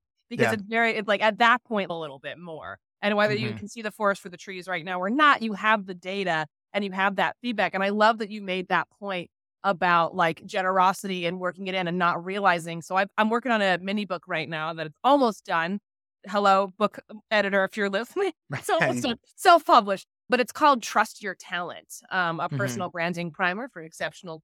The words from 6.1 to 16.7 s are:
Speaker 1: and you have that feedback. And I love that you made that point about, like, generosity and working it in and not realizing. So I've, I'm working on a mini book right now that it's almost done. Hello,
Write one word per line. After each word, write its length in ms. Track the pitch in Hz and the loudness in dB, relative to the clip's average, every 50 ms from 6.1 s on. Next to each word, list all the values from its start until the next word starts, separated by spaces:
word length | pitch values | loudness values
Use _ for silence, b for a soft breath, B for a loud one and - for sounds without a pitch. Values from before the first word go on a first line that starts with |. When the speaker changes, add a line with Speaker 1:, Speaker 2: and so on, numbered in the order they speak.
| 196 202 190 180 165 156 156 - _ _ _ _ - | -4 -2 -2 0 0 0 -2 -4 _ _ _ _ -4
Speaker 1:
and 120 | 202 208 | -4 -4
you 80 | 196 185 | -2 0
have 240 | 190 190 202 196 | 0 2 2 2
that 200 | 196 175 - - - - | 2 0 -2 -2 -4 -6
feedback. 320 | 247 233 214 190 170 - | -4 -2 0 0 0 0
And 80 | 185 196 | 0 0
I 60 | 202 | 0
love 280 | 202 208 208 220 233 220 | 2 4 4 4 4 2
that 120 | 226 196 | -2 -8
you 100 | 214 214 | -8 -8
made 280 | 202 190 180 190 180 - | -6 -4 -4 -4 -2 0
that 200 | 185 170 - - _ _ | 0 0 0 -2 _ _
point 300 | 202 202 190 180 165 - _ _ _ _ _ _ - | -8 -6 -6 -6 -6 -10 _ _ _ _ _ _ -2
about, 500 | 196 196 156 185 180 175 170 165 - - | -2 0 2 2 4 4 4 4 2 2
like, 280 | 185 170 165 160 - - | 2 2 2 0 -2 -8
generosity 800 | 190 208 202 185 185 190 190 180 185 190 - - 196 185 180 170 | -6 -4 -2 0 2 4 4 4 4 2 0 -4 -6 -4 -2 -2
and 120 | 170 185 185 | -4 -4 -4
working 280 | 180 180 170 180 196 | -4 -6 -6 -6 -6
it 80 | 190 185 | -4 -4
in 120 | 190 180 170 | -2 -2 -2
and 100 | 175 185 | 0 2
not 260 | 175 175 170 170 170 | 2 2 2 0 -4
realizing. 560 | 185 190 208 196 190 175 175 160 170 165 165 156 | -6 -4 0 2 2 2 2 0 -6 -10 -10 -8
So 140 | - 185 | -2 0
I've, 140 | 190 202 196 - - | 0 0 0 2 2
I'm 100 | 214 220 | 2 2
working 240 | 226 240 - 262 233 | 2 0 0 0 2
on 80 | 214 | 2
a 180 | 202 190 180 170 | 4 2 2 0
mini 260 | 180 196 202 208 208 | 0 -2 -4 -4 -4
book 160 | 175 180 170 - | -4 -6 -8 -6
right 220 | 180 175 160 156 160 | -6 -6 -4 -4 -4
now 240 | 165 156 156 165 170 | -6 -6 -6 -6 -6
that 140 | 160 156 | -8 -8
it's 120 | 156 - _ - | -10 -8 _ 2
almost 400 | 247 285 285 262 226 202 - - | 4 4 6 4 2 0 -2 -4
done. 360 | - 180 165 165 170 202 208 - _ _ _ _ _ _ _ - | -2 0 0 0 0 -4 -6 -8 _ _ _ _ _ _ _ -10
Hello, 420 | 190 196 208 202 196 190 190 202 190 | -4 0 2 4 6 6 6 4 0